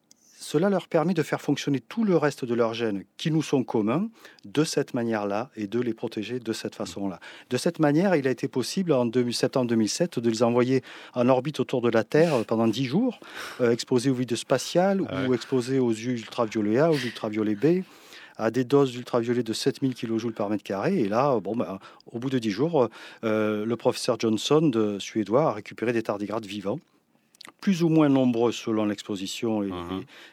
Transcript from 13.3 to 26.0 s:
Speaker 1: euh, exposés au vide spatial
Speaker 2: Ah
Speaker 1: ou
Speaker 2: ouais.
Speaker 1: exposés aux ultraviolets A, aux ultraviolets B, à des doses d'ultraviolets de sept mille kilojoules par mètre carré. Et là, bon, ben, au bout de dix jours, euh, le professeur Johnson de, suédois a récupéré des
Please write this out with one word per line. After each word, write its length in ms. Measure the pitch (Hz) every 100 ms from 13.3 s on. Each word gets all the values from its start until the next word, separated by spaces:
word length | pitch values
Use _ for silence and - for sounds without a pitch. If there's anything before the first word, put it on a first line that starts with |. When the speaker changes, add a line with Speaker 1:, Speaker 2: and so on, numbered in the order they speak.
| - - -
Speaker 1:
euh, 100 | 120
exposés 380 | 117 - 127 135
au 60 | 127
vide 200 | 123 117
spatial 680 | - 160 - 170 190 196 151
Speaker 2:
Ah 160 | 95
Speaker 1:
ou 60 | 127
Speaker 2:
ouais. 60 | 123
Speaker 1:
exposés 420 | - 131 120 135
aux 140 | 120
ultraviolets 840 | 110 120 120 107 - 113 110 104 117
A, 140 | 170
aux 80 | 147
ultraviolets 560 | 123 - 110 107 107 101
B, 300 | 143 180 185 - - - - -
à 160 | 113
des 140 | 117 120
doses 260 | 143 135
d'ultraviolets 520 | 120 123 123 117 120
de 100 | 120
sept 280 | 107 139 -
mille 140 | 135 120
kilojoules 380 | 113 113 117
par 160 | 110 101
mètre 140 | 107
carré. 360 | - 98 135 196
Et 80 | 101
là, 320 | 113 143 120
bon, 160 | 92 117
ben, 240 | - 95 - - -
au 80 | 117
bout 100 | 131
de 80 | 131
dix 140 | 113
jours, 380 | 95 160 156 113 - - -
euh, 400 | 113 110 107 107
le 140 | 107 120
professeur 420 | 127 - - 113
Johnson 400 | 113 110 - 151
de, 400 | 160 113 104 101
suédois 520 | - 113 98 123 156
a 20 |
récupéré 400 | 107 - - 110
des 100 | 117